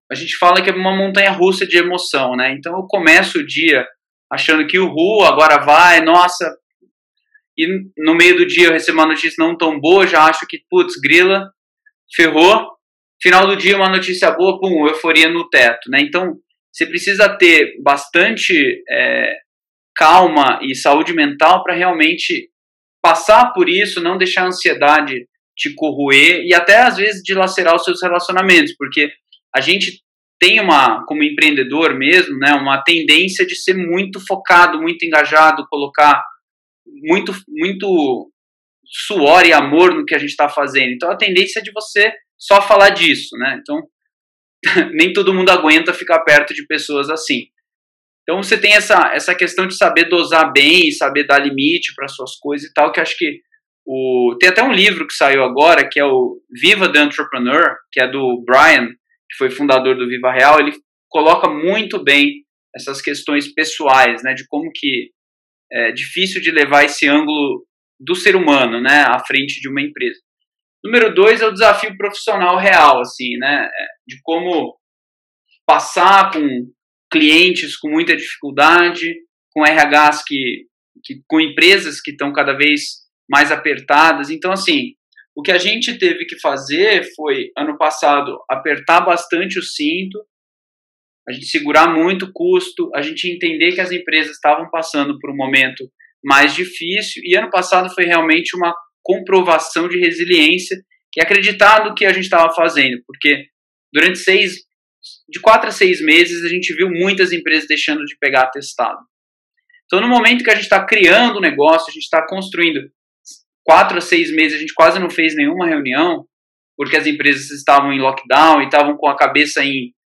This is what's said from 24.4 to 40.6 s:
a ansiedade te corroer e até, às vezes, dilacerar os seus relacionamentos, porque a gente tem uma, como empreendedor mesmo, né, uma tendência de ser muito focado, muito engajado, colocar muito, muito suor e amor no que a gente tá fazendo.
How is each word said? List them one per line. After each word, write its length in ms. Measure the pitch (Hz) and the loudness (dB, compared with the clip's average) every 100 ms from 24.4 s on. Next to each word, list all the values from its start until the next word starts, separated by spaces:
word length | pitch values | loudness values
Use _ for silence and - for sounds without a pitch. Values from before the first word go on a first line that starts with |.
a 60 | 185 | -4
ansiedade 760 | 185 170 160 147 151 143 127 120 _ _ - | -2 -2 2 4 4 0 -8 -12 _ _ -8
te 180 | 147 | -8
corroer 680 | 139 156 135 139 139 156 175 | -4 -6 -4 2 4 4 2
e 80 | 175 | 2
até, 300 | 175 175 214 | 2 4 4
às 140 | 247 185 | 4 2
vezes, 240 | 208 196 | -4 -4
dilacerar 520 | 185 190 185 190 170 | -4 -2 -2 0 2
os 100 | 170 | 2
seus 180 | 185 175 | 0 -4
relacionamentos, 720 | 180 175 180 180 190 175 147 - | -2 -4 -2 -2 4 4 2 -4
porque 340 | 139 151 147 - _ _ _ 131 | -8 -4 -4 -8 _ _ _ -4
a 40 | |
gente 400 | 139 190 - - _ _ _ _ | -2 -2 -4 -8 _ _ _ _
tem 220 | 180 220 | 0 2
uma, 440 | 190 147 127 110 - | 2 4 4 0 -6
como 160 | 151 | -4
empreendedor 720 | 151 151 156 147 127 147 165 | -2 0 0 0 -2 0 0
mesmo, 440 | 131 135 180 151 135 | 0 2 2 0 -2
né, 140 | 139 | 0
uma 300 | 143 139 135 | 0 0 -2
tendência 640 | 175 165 147 151 190 190 185 | 0 -2 0 0 0 -2 -4
de 100 | 185 | -4
ser 180 | - | -4
muito 460 | 185 170 180 196 196 - | -2 -4 -4 -6 -10 -8
focado, 540 | 190 - 175 175 156 | -6 2 4 4 2
muito 200 | 165 165 165 | -6 -6 0
engajado, 600 | 156 143 156 156 143 143 | 0 2 4 4 2 -4
colocar 520 | 143 143 - 147 143 143 - _ _ _ _ _ | -8 -4 2 4 4 -2 -18 _ _ _ _ _
muito, 460 | 143 151 190 190 190 - | -10 -2 -2 -2 -10 -14
muito 840 | 151 180 190 196 175 139 117 - _ _ _ _ _ | -8 -6 -6 -2 0 0 -4 -10 _ _ _ _ _
suor 640 | _ - - 202 147 180 175 | _ -14 -6 0 4 6 6
e 60 | |
amor 400 | 151 139 156 180 | 4 2 4 4
no 100 | 160 | 2
que 100 | 147 | -4
a 40 | 147 | -4
gente 180 | 143 - | -4 -4
tá 100 | 147 | -2
fazendo. 440 | 151 | -2